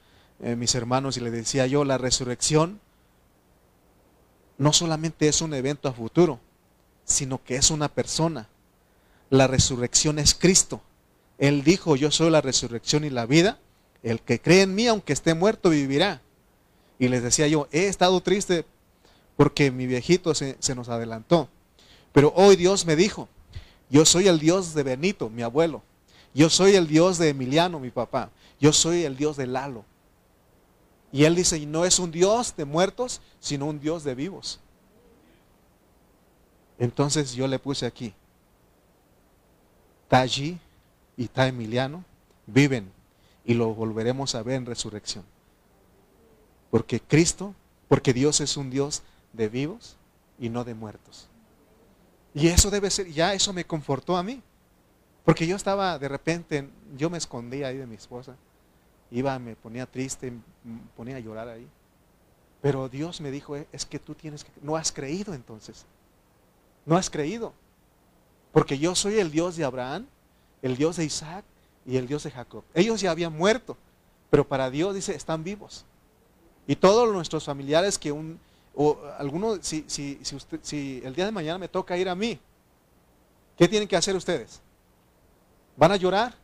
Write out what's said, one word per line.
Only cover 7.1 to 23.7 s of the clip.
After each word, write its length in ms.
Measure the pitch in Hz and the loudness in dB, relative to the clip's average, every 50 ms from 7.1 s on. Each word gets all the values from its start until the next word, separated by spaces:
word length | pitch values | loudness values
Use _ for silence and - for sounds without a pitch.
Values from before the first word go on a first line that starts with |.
| - - 147 131 131 123 - | -2 -2 -2 -4 -6 -8 -6
que 120 | - 127 | -6 -2
es 160 | 131 135 - | 2 2 2
una 180 | 160 151 147 139 | 2 2 -2 -2
persona. 580 | - - 120 - - - 160 165 160 131 107 - _ _ _ _ _ _ _ _ _ _ _ _ _ _ _ - | -2 -2 -4 -2 0 0 0 0 -2 -4 -12 -16 _ _ _ _ _ _ _ _ _ _ _ _ _ _ _ 2
La 180 | 135 135 135 131 | 4 6 6 6
resurrección 720 | 131 127 - - 139 120 123 123 - - - 156 147 151 | 4 0 0 0 0 -2 -4 0 0 0 0 0 0 0
es 160 | 147 - - | 0 0 0
Cristo. 460 | - - 175 190 175 - - - 110 - _ _ _ _ _ _ _ _ _ _ - | 4 4 4 4 4 2 0 -4 -14 -14 _ _ _ _ _ _ _ _ _ _ 2
Él 260 | 147 139 147 143 131 | 2 4 4 4 4
dijo, 320 | 147 190 185 - 170 151 | 4 4 4 4 0 2
'Yo 160 | 131 147 151 | 2 2 0
soy 180 | 147 - 160 170 | 2 2 2 4
la 120 | 160 151 | 4 4
resurrección 640 | 139 131 123 - - 117 117 113 - - - 151 151 | 2 2 -2 -2 -4 -4 -8 -8 -4 0 0 0 0
y 60 | 147 | -2
la 160 | 131 123 117 | -4 -4 0
vida. 340 | 113 139 165 175 208 254 - _ _ _ _ _ _ _ _ - | 4 4 6 6 4 2 -2 _ _ _ _ _ _ _ _ -6
El 180 | 117 113 113 | -4 -4 -4
que 180 | - - 120 113 | 0 -2 -2 0
cree 220 | - 147 170 190 | 4 6 6 6
en 140 | 196 190 185 | 6 4 2
mí, 120 | 202 233 247 | 0 2 2
aunque 260 | 220 208 - - 143 | 2 0 0 -4 -4
esté 200 | - - 165 165 | -2 0 0 2
muerto, 380 | 160 185 214 220 - - 185 | 4 4 2 2 4 2 4
vivirá.'". 500 | 160 147 139 135 135 143 175 202 175 127 _ _ _ _ _ _ _ _ _ _ _ _ _ _ _ - | 4 4 2 2 2 2 2 2 0 -4 _ _ _ _ _ _ _ _ _ _ _ _ _ _ _ 0
Y 80 | 127 123 | 0 2
les 160 | 127 123 117 | 2 2 0
decía 240 | 120 - - 156 147 | 0 2 2 2 2
yo, 200 | 156 151 143 - | 2 0 0 0
"He 160 | - 151 190 202 | 0 0 0 0
estado 340 | 185 - 185 180 185 180 | 0 2 4 4 4 2
triste 440 | - 180 185 208 185 - 180 165 151 _ _ _ _ _ _ _ _ _ _ _ _ _ _ | 2 2 0 0 2 0 -2 -2 -2 _ _ _ _ _ _ _ _ _ _ _ _ _ _
porque 360 | - 143 143 - - 147 139 | 4 4 4 6 2 2 2
mi 160 | 127 127 127 127 | 2 0 -4 -2
viejito 480 | 127 123 120 - 170 190 - 170 147 | -2 -2 2 2 2 2 2 0 -2
se, 200 | - 147 139 131 - | -2 -2 -6 -8 -4
se 160 | - - 135 | -4 -4 -4
nos 120 | 123 120 123 | -4 -6 -6
adelantó. 640 | 117 117 117 113 113 113 110 - 170 165 139 - _ _ _ _ _ _ _ _ - _ _ _ | -6 -6 -6 -6 -10 -8 0 2 4 4 2 0 _ _ _ _ _ _ _ _ -20 _ _ _
Pero 200 | - 147 139 151 - | 4 6 6 6 8
hoy 200 | 165 190 202 196 | 8 8 10 10
Dios 300 | 170 175 180 196 190 - | 8 6 4 2 2 2
me 100 | 170 156 | 2 4
dijo, 320 | 147 190 214 - - 131 - _ - - _ - - - - | 4 4 2 0 -6 -14 -16 _ -20 -20 _ -18 -18 -18 -18